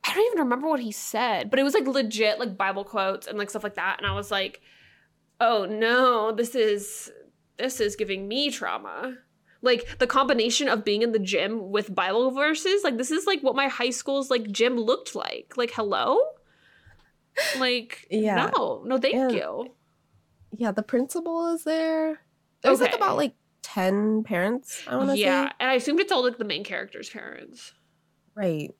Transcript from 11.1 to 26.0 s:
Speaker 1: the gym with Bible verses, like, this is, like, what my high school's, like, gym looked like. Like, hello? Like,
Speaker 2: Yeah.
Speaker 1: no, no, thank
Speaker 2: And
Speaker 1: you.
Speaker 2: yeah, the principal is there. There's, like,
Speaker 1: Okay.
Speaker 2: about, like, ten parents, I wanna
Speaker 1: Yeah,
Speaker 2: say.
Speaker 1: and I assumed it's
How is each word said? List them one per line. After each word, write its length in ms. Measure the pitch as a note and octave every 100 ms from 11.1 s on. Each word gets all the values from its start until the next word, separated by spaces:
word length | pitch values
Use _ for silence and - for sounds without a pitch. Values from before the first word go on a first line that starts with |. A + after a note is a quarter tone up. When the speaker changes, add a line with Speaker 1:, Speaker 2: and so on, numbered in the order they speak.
Speaker 1:
the 60 | A3+
gym 540 | F#3+ F#3+ F#3+ A3+ F#3+
with 240 | G3+ G#3+ F#3+
Bible 340 | F#3 G#3 B3+
verses, 540 | C4 D4 D#4 F#4 G4+
like, 140 | F#4 A#3
this 120 | B3+
is, 160 | D#4 G4+
like, 160 | F#4+
what 140 | C4+ B3+
my 120 | C#4
high 220 | - B3
school's, 400 | B3 - C#4 C4+
like, 220 | B3 G#3+
gym 260 | G3+ A#3 A#3+
looked 380 | A3 C4 - -
like. 380 | - - - -
Like, 140 | A#3+
hello? 480 | A#3+ G#3 E3+ - E4 D5+ - _ _ _ _ - - _ _ _ - D#5+ C#4
Like, 480 | B3+ B3 A3+ - -
Speaker 2:
Yeah. 400 | G#3+ G#3+ G3 C#4 C5
Speaker 1:
no, 280 | - - -
no, 120 | C4
thank 160 | C4 B3
Speaker 2:
And 160 | C4
Speaker 1:
you. 420 | A3+ D2 G2 B3+ _ _ _ _ _ _ _ _ G#3+
Speaker 2:
yeah, 160 | A3+
the 120 | G3
principal 640 | G#3 B3 C4+ F4+ E4 E4 E4+
is 160 | E4+
there. 580 | D#4 D#4+ D#4+ D#4+ D#4 D#4 _ _ _ _
There's, 180 | - A3+
like, 140 | B4
Speaker 1:
Okay. 40 | -
Speaker 2:
about, 140 | G4+ G3
like, 160 | - _ _ _
ten 600 | - - F#3 G3+ G#3+ A3
parents, 600 | A3 F3 F#3+ B3 - - -
I 80 | B3
wanna 180 | C#4 C#4
Speaker 1:
Yeah, 320 | G3 C4+ -
Speaker 2:
say. 40 | -
Speaker 1:
and 120 | B3+
I 20 |
assumed 260 | C4 A#3+
it's 120 | D#4+